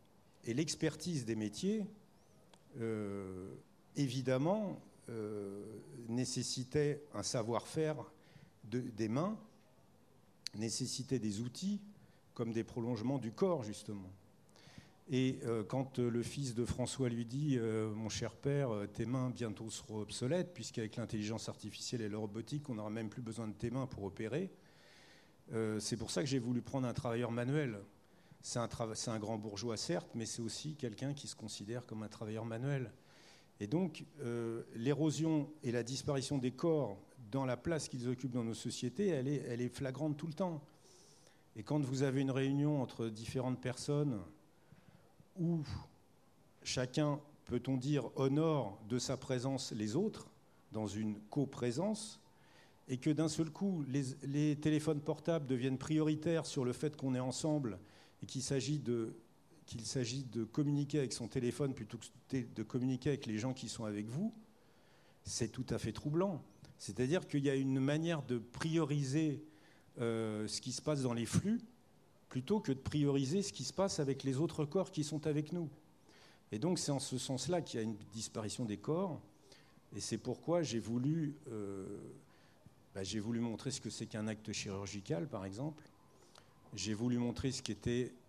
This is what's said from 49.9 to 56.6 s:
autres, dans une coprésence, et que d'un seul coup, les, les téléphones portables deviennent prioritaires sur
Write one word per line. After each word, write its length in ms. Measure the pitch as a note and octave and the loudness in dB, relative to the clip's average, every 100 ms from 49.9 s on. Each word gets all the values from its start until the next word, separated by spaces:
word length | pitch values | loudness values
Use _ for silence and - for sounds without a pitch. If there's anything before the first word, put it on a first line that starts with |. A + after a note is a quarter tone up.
| A#2+ | 2
autres, 320 | G#3+ - - - - - - | 0 -2 -10 -20 -20 -20 -10
dans 160 | G#2+ G#2+ | -4 -2
une 320 | G2 G#2+ G#2 - | 0 -2 -2 -4
coprésence, 880 | - C#3 - B2 A#2+ G3 G#3+ - - - - - - - - - | 0 0 0 0 2 0 -2 -6 -12 -20 -20 -20 -20 -20 -18 -6
et 100 | B2+ | 0
que 140 | D#3 | 4
d'un 160 | D3+ D#3+ | 4 4
seul 240 | D#3 D#3+ | 2 0
coup, 320 | - G3 F3+ C3+ | 0 0 2 2
les, 280 | C3+ C3 C3 | 2 0 -2
les 320 | C#3 C#3+ D3+ D3 | -2 4 4 4
téléphones 440 | D3+ D3+ D3+ D3+ | 4 4 4 2
portables 460 | D3 D3 - E3 C#3 | 2 0 2 2 4
deviennent 320 | B2+ B2+ C3 | 2 2 0
prioritaires 680 | - D#3 D#3 D#3 E3 E3 D#3 | 2 4 4 4 4 2 2
sur 180 | - | 2